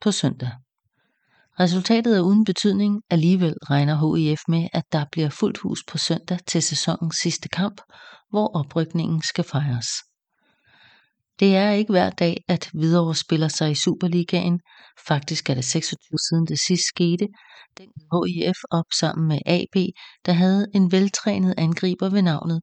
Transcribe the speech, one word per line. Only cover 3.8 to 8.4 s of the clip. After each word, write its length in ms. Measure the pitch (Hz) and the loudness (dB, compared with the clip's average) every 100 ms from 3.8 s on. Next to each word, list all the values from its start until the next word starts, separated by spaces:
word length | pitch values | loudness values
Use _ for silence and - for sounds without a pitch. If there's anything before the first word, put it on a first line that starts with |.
| 143 156 | 2 2
H 240 | 156 165 | 2 2
I 160 | 151 151 | 0 0
F 40 | - | 0
med, 200 | 165 170 | 0 0
at 120 | - - | -4 -2
der 120 | 160 143 | -4 -4
bliver 160 | - 151 | -2 -4
fuldt 300 | - 214 - | 0 -4 -2
hus 200 | - - - | -6 -8 -8
på 100 | 151 | -6
søndag 400 | - 165 - 175 - | -4 -4 -4 -8 -2
til 160 | 170 | -2
sæsonens 540 | - 147 - 165 165 - | -2 -2 -2 -2 -4 -2
sidste 320 | 165 - - | -4 -4 -6
kamp, 320 | - 202 202 - - - - _ | -4 -4 -4 -20 -20 -20 -20 _
hvor 260 | 208 | -2